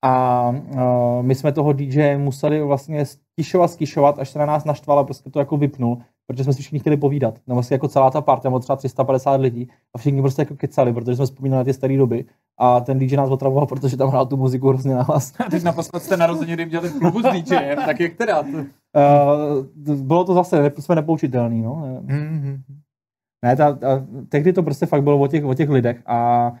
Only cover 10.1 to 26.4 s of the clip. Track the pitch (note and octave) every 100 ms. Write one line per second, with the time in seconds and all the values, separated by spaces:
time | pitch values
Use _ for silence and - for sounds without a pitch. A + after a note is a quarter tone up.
10.1 | C#3 C3+ C3+ D3 C#3 C3+ - B2+ A#2 A#2+
11.1 | B2+ C3 - C3+ C3 B2+ C3+ C3 C3+ C3
12.1 | A#2 - _ _ _ B2 B2 A#2+ C3 C3+
13.1 | C#3+ C#3 C3+ C3+ C3+ C#3+ C3 C3+ B2+ C3+
14.1 | C3 B2+ C3+ C3 B2+ C3+ C3+ C3 B2+ B2
15.1 | D3+ - - A#3+ E3+ E3+ E3 D#3 - -
16.1 | F#3 E3+ E3 D#3+ E3 E3 E3 F3 D3+ F3
17.1 | F#3 B3 G3 D#3+ F3 C#3 C#4+ E3 D3+ F3
18.1 | - A#3 E3 C3+ D3+ C#3 _ _ D3 C#3+
19.1 | C#3+ C#3+ D3 D3+ D3 C3+ - D3 D3 C3+
20.1 | E3 F3+ F3+ E3+ E3 C#3+ C#3 C#3+ E3+ D3+
21.1 | D#3 D3 B2 A#2 A2+ A2+ D3+ C#3 B2+ C3
22.1 | C#3+ D3+ D#3 C#3 C#3 C3+ C#3 _ _ _
23.1 | _ _ _ A#2+ C3 D3 C3 C3 C3+ C3+
24.1 | B2+ - D3 D#3 F3 D#3 C#3 E3+ D3+ C#3+
25.1 | C#3+ C#3 D#3 D3 B2+ D3+ C#3 A#2+ A#2 -
26.1 | A#2 A#2+ A#2+